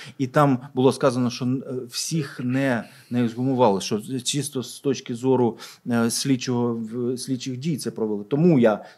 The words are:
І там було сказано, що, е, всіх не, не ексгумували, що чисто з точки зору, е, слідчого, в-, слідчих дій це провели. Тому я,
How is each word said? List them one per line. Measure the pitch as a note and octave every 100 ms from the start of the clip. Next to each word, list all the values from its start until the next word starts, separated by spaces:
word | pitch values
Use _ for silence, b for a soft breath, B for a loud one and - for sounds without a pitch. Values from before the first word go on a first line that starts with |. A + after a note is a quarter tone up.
| B -
І | B2+
там | D3+ C#3+ B2+ -
було | B2+ C3
сказано, | - C#3 B2 A#2+
що, | -
е, | B2+ C3 - B2+ A#2+
всіх | - - D#3+ C3+ -
не, | B2 C3 C3+ A#2 - B _
не | A#2+
ексгумували, | A#2 A2+ C3 B2+ A#2 G2
що | - G#2+ A#2+ C3
чисто | - C#3+ C3+ B2+
з | A#2+ -
точки | C#3+ B2+ -
зору, | A#2 C3 B2+ A#2 - B B B2
е, | A#2 A#2
слідчого, | - C#3+ B2+ C3 A#2+ A#2+
в-, | A#2 A2 A#2+ B2 B2
слідчих | C3+ B2+ C3+ B2+
дій | D#3 D3+
це | A#2
провели. | - G#2+ G#2 G2+
Тому | C#3+ F3 C#3
я, | A2+ G#2 B